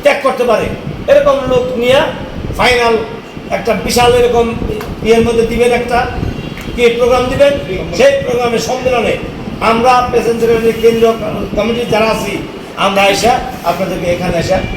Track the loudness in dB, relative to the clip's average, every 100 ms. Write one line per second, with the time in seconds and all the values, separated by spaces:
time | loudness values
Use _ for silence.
0 | 0 2 0 0 2 2 0 -6 -8 -8
1 | 2 4 4 2 2 0 0 -2 2 2
2 | 2 -4 -10 -8 -8 -2 0 2 2 0
3 | -2 -10 -14 -14 -6 -4 -2 -2 0 2
4 | 4 4 4 2 0 -2 -6 -6 -8 -6
5 | 2 4 4 2 0 2 2 0 0 -2
6 | -2 -4 -6 -6 -10 -10 -8 0 2 2
7 | 2 2 0 2 2 2 -4 -6 -6 2
8 | 2 4 0 -2 0 -2 -2 -2 0 0
9 | 0 -2 -6 -10 -10 -4 0 2 4 4
10 | 2 0 0 0 2 2 2 2 2 4
11 | 2 2 -4 -6 -4 -2 -2 -2 0 0
12 | 0 0 -4 -6 -8 -12 -14 -2 0 2
13 | 2 2 2 0 -2 -6 -4 -2 -4 -4
14 | -2 -2 -2 -2 0 -2 -2